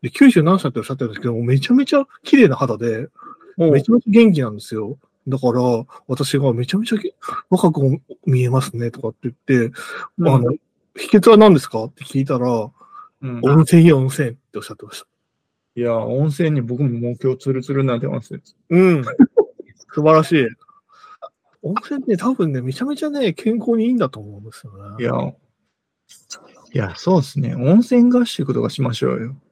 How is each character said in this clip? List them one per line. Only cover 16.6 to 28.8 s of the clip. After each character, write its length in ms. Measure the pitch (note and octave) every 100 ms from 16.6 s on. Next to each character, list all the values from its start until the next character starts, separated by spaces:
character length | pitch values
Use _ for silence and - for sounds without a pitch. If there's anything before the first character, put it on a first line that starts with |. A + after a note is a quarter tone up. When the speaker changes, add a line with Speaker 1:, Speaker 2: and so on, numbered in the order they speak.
Speaker 2:
僕 220 | A#2 B2
も 60 | C#3+ A#2
も 120 | A#2+
う 40 | A#2+
今 120 | C3
日 40 | B2+
ツ 140 | -
ル 100 | C3
ツ 120 | B2+
ル 80 | C#3
に 80 | C3+
な 80 | A#2
っ 20 |
て 80 | C3
ま 140 | B2
す 120 | -
よ。 60 | - _ _ _
Speaker 1:
う 100 | E3+
ん。 240 | F#3 D#3+ B2 - - -
<laughs> 480 | - - - _ _
素 100 | -
晴 140 | D3+ D#3
ら 60 |
し 80 | D#3
い。 160 | D#3+ A#2+ A#2 _ _ _ _ - - - _ _ _
温 120 | D3 G#3
泉 180 | - C#4+
っ 40 | B3+
て 100 | F#3+
多 180 | A3+
分 200 | C4 E3+
ね、 80 | C3
め 100 | B2
ち 100 | C3+
ゃ 40 | C4
め 100 | D4
ち 100 | D#4
ゃ 40 |
ね、 240 | C#4+ A#3
健 240 | E3 - A#3
康 140 | A3
に 160 | A#3 A3+
い 20 |
い 40 |
ん 40 | B3+
だ 120 | D3
と 120 | A2
思 160 | G#2 G2+
う 20 |
ん 60 | A2
で 80 |
す 120 | - A2
よ 300 | G2 G2+ G#2
ね。 60 |
Speaker 2:
い 20 | A#2+
や、 80 | B2 B2 - _ _ _ _ _ _ _ _ _ - _ _ _
い 40 | -
や、 160 | G2+ F2
そ 220 | - F#3
う 20 |
っ 40 |
す 160 | C3+ -
ね。 160 | A#2+ -
温 240 | B2+ G3
泉 320 | A#3+ B3 A#3+
合 140 | B3 A#3+
宿 280 | - D3+
と 80 | B2
か 80 | A#2
し 120 | -